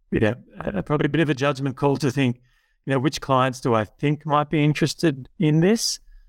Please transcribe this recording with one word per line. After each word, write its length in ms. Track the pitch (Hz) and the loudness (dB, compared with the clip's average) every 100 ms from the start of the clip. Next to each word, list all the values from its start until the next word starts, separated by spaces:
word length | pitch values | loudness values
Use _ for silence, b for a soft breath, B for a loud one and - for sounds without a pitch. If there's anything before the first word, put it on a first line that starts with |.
| - | -6
you 80 | 127 | -2
know, 160 | 107 120 - - | 0 -2 -10 -12
a, 240 | - 196 | -8 -6
probably 220 | - 147 147 | -2 0 0
a 40 | |
bit 120 | 147 | 0
of 80 | 147 | 0
a 40 | |
judgment 440 | 123 143 131 139 123 | 0 -2 -2 -6 -2
call 180 | 143 135 | -2 0
to 140 | 143 | -2
think, 300 | 139 127 123 _ _ _ _ - | 0 0 -2 _ _ _ _ -4
you 60 | |
know, 80 | 135 | -2
which 220 | 151 - | -2 -4
clients 400 | - 131 131 127 | 0 0 0 -2
do 120 | 131 | 0
I 120 | 113 104 | 0 -2
think 400 | _ 147 151 156 | _ -4 -2 -2
might 240 | 147 147 | -2 0
be 160 | 160 147 | 2 2
interested 640 | 143 156 - 165 139 123 - | 2 -2 0 -2 -2 -8 -2
in 220 | 156 156 | 2 4
this? 380 | 180 226 - - - - | 4 2 -2 -6 -12 -20